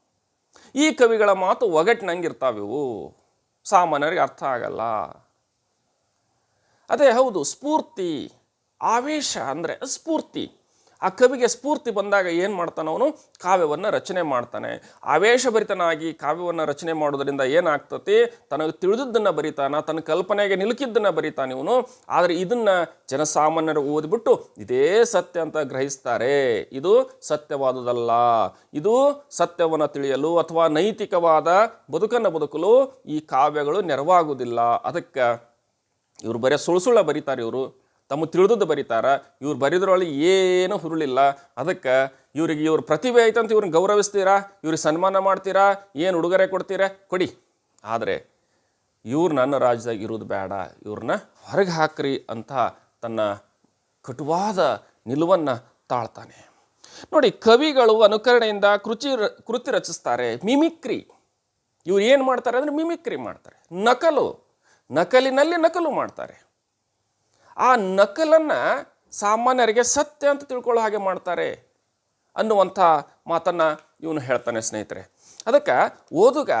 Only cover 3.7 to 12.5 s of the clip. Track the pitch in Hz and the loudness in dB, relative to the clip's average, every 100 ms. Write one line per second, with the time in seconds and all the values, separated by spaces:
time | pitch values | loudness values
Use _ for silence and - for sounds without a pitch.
3.7 | 190 175 147 151 175 135 - 143 123 - | 2 4 0 0 0 -2 -4 -6 -4 -6
4.7 | - 117 107 80 - _ _ _ _ _ | -6 -4 -4 -6 -12 _ _ _ _ _
5.7 | _ _ _ _ _ _ _ _ _ _ | _ _ _ _ _ _ _ _ _ _
6.7 | _ - 240 277 233 262 190 139 - 285 | _ -4 4 4 4 2 0 -6 -6 -2
7.7 | 311 - - 180 143 67 _ _ _ _ | -2 -2 -8 -6 -6 -10 _ _ _ _
8.7 | - 185 233 277 311 - 185 131 147 160 | -6 -2 0 -2 -4 -6 -6 -6 -6 -6
9.7 | - 262 - 330 311 - 147 - _ _ | -8 -10 -10 -4 -4 -4 -10 -10 _ _
10.7 | _ _ - 185 190 254 262 240 - 277 | _ _ -6 -4 2 2 4 -2 -2 -4
11.7 | 302 240 202 202 202 180 170 196 | -4 -4 -4 0 0 0 0 -2